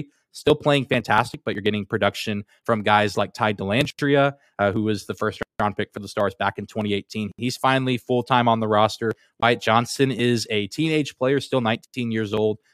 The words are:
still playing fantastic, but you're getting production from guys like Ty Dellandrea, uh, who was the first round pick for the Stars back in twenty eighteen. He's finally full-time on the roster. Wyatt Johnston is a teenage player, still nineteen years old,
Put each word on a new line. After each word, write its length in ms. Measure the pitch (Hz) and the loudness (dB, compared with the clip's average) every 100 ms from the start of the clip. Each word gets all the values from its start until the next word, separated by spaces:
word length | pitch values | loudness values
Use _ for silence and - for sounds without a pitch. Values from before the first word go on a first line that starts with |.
| 143 _ _ | -8 _ _
still 240 | - - 151 | -2 2 2
playing 300 | 147 143 123 | 2 0 2
fantastic, 560 | 131 110 107 123 143 | -2 2 2 2 -4
but 100 | - 101 | -6 -4
you're 60 | |
getting 240 | 104 107 98 | -2 -2 -2
production 600 | 110 101 - - 101 - _ - | 0 0 -2 -6 -6 -8 _ -4
from 180 | 110 | -2
guys 340 | 101 107 107 104 | 2 4 2 0
like 160 | 98 | -4
Ty 200 | - 110 | -2 -2
Dellandrea, 800 | 101 98 113 151 - 143 143 139 139 _ - | -2 -2 0 -2 -2 2 2 2 -2 _ 0
uh, 120 | 101 | 0
who 120 | 110 | 2
was 220 | 107 104 - | -2 -2 -6
the 80 | |
first 280 | 98 107 - - - | -6 -4 -4 -8 -4
round 160 | 107 101 | -2 -2
pick 160 | 101 | -8
for 60 | 110 | -10
the 80 | 98 | -8
Stars 280 | - 101 - | -2 -2 -2
back 220 | 101 101 | -4 -4
in 80 | 101 | -8
twenty 280 | 110 104 | -6 -4
eighteen. 380 | 101 - 110 101 - | -4 -6 -8 -8 -6
He's 200 | 120 - | -6 0
finally 400 | 131 131 131 123 | 0 2 0 -4
full-time 500 | - 123 117 127 120 | -2 -2 2 2 4
on 120 | 113 | 2
the 80 | 107 | 2
roster. 440 | 104 107 - 113 - _ _ | 2 2 0 -4 -6 _ _
Wyatt 220 | 117 120 | 2 2
Johnston 500 | - 113 117 - 135 | 2 2 2 0 0
is 360 | 113 120 120 104 | 2 0 0 -2
a 180 | 107 101 | -4 -4
teenage 500 | - 160 156 139 - | -2 0 0 -2 -2
player, 220 | 127 139 | 0 0
still 220 | - 135 | 0 0
nineteen 500 | 113 117 _ - 117 | 0 -2 _ -8 -4
years 220 | 110 107 | -2 -2
old, 240 | 107 107 104 _ | 0 0 -2 _